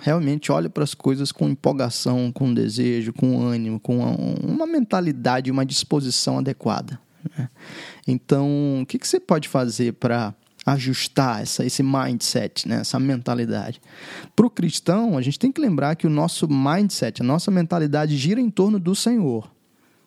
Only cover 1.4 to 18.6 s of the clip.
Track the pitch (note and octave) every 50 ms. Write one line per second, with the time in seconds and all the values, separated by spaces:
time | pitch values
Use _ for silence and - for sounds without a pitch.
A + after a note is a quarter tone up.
1.4 | D3+ D3 C#3 - - C3+ C#3+ C3+ B2 A#2+ - - - B2+ B2+ B2+ B2 A#2+ A#2+ -
2.4 | C3+ B2+ A#2+ A#2 A2 A2 G#2 B2+ B2 B2 A#2+ A#2 A2 A2+ A2+ - C3 B2+ B2+ B2
3.4 | A#2+ B2 A#2+ A#2 A2+ A2 A2 G#2+ - - B2 B2 A#2+ A#2+ A#2+ - - A#1+ A#1+ -
4.4 | - - - D4+ D#4+ E4 E4 D4 A3+ - G3+ F#3 F3 D#3+ C3+ B2 A#2+ C3 B2+ C3
5.4 | C3 C3 C3 C3+ C3+ C3 - - - - D#3+ D3 C3+ B2+ A#2+ - - C#3 C3 C3
6.4 | C3 C#3 C3+ - - A2+ G2 - - - C3 A#2+ _ _ _ _ - - - -
7.4 | B2 - _ - - - - - - - - - - - B2+ B2+ _ - C#3+ C#3
8.4 | C#3 C#3+ C#3+ C#3+ D3 C#3+ C3+ C3 C3 - - C4 - - - F#4 F#4 - F#3 D#3
9.4 | - - - C3+ B2+ A#2 A2 - B2 A#2 G2+ - - A#2 A#2 A#2+ A2+ G2+ - _
10.4 | _ _ _ - - C3 C#3 C3+ B2 C3 B2 - - - - C#3 C3+ B2+ A2 G#2+
11.4 | A2+ - - - B2 B2 - - C3+ C3+ C#3 C3+ C3 C3 B2 A2 - - - A#2+
12.4 | G#2+ - - - - A#2 A#2 A#2 G#2+ - - B2 C3 C#3 C3+ A#2+ B2 B2+ A#2+ A#2+
13.4 | A#2 A2+ G#2+ G#2+ G2+ A#2 B2 - _ - - - - - - - - - - -
14.4 | A#3 A#3+ - - E3+ D#3+ - - - - F3+ A3 A#3 A3+ E3 C3 B2 C#3 C#3+ -
15.4 | - C4+ C4 E4 D4+ A3 D#3+ C3+ C#3 D3 E3 - - D#3+ D3+ D3 D#3+ E3+ - -
16.4 | F3 D#3 C#3+ C3+ C3+ C#3+ D#3+ G3 G#3 F#3+ - - - A2+ - - A#2+ B2 C#3+ F3
17.4 | - G#3 F#3+ F3+ E3+ E3 F3+ E3+ D#3 D3 C#3+ D3 D#3 D3+ D3 C3+ C3 E3+ G#3+ C4
18.4 | B3 A3 - -